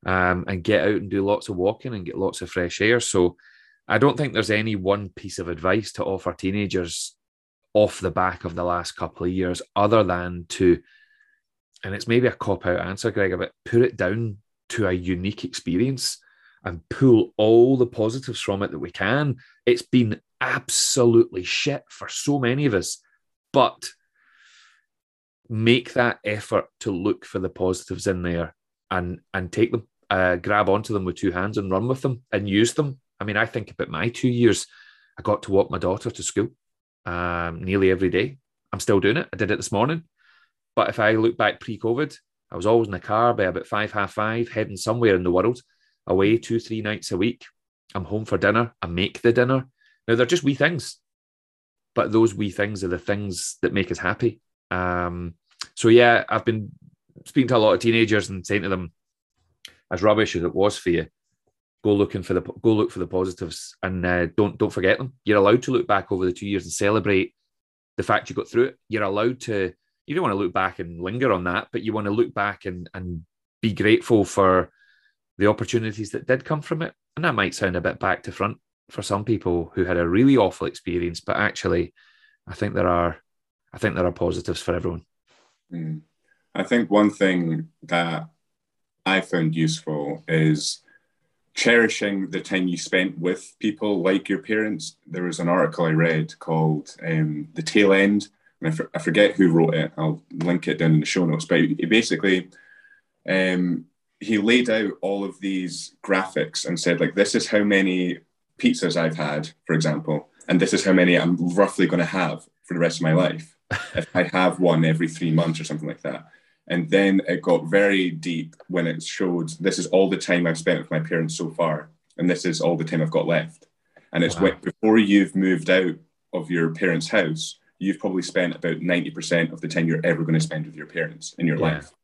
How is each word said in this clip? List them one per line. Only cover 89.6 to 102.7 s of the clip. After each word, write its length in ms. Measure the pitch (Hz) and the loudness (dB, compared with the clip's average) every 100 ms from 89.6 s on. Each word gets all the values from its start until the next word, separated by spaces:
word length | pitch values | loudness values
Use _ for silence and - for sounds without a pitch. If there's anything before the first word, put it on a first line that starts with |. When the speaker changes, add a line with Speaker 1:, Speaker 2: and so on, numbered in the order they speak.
| 80 - - 76 71 80 - | 0 -2 -6 -6 -6 -8 -2
Speaker 2:
is 520 | 80 78 76 - - _ _ _ _ _ _ _ | 2 4 2 -2 -10 _ _ _ _ _ _ _
cherishing 760 | - - 117 110 - 104 98 95 | -2 4 6 4 2 -4 -4 -4
the 100 | 92 | -6
time 280 | - 95 90 | -4 -2 -2
you 80 | 87 | -2
spent 420 | - 92 92 82 | -2 0 0 -2
with 360 | 87 92 - _ | -4 -4 -8 _
people 440 | 107 104 107 101 | -6 -4 -2 0
like 260 | 87 95 - | 0 0 0
your 120 | 95 | -6
parents. 560 | - 107 107 107 - _ - | -2 -2 -2 -6 -10 _ -14
There 180 | 87 | -8
was 160 | 90 82 | -6 -4
an 80 | 85 | 0
article 380 | 90 85 80 85 | 2 0 0 0
I 60 | |
read 460 | 78 82 80 80 - | 2 2 0 -4 -8
called, 560 | - 80 78 76 - - | -4 0 2 0 -4 -14
um, 460 | 82 80 78 76 73 | -4 -2 -2 -4 -10
The 80 | - | -10
Tail 320 | 80 107 101 | -2 2 4
End, 340 | 98 98 104 - _ _ _ | 6 4 2 -2 _ _ _
and 120 | 80 | -6
I 40 | 80 | -4
for-, 140 | - | -6
I 40 | - | -4
forget 360 | - 82 104 | -2 4 4
who 160 | - 92 | 6 4
wrote 240 | 82 80 | 6 4
it. 180 | 78 78 - | 2 -2 -2
I'll 260 | 80 78 _ | -4 -4 _
link 380 | 85 82 87 80 | -8 -2 -2 -2
it 100 | 76 | 0
down 160 | 82 | 4
in 60 | 78 | 4
the 60 | 76 | 4
show 180 | - | 0
notes. 200 | 87 78 | 0 -2
But 160 | - 85 | 0 2
he 260 | 82 - 85 | 2 0 2
basically, 640 | 107 113 - 98 92 87 - _ | 2 2 0 2 0 -2 -18 _